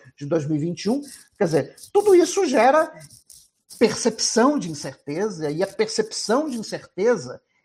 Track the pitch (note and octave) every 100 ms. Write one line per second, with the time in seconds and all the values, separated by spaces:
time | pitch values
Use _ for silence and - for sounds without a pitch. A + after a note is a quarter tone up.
0 | - - D3 E3 C#3+ D#3 E3 E3+ G3 C4+
1 | C#4+ - _ - F#3 D#3 - - - G4+
2 | G4+ F4+ D#4+ - F4+ B3+ A#3+ D4+ D#4+ E3+
3 | D3+ - _ - _ _ _ - A3 -
4 | A3+ - - A3+ G#3 G#3+ F3 D3+ D3 C3
5 | - D3+ G#3+ F3 D3+ D3+ F#3+ - G#3+ -
6 | G#3+ - - A#3+ D#4 A#3+ G#3 D#3+ - -
7 | G#3+ A3+ B2+ A#2+ _ _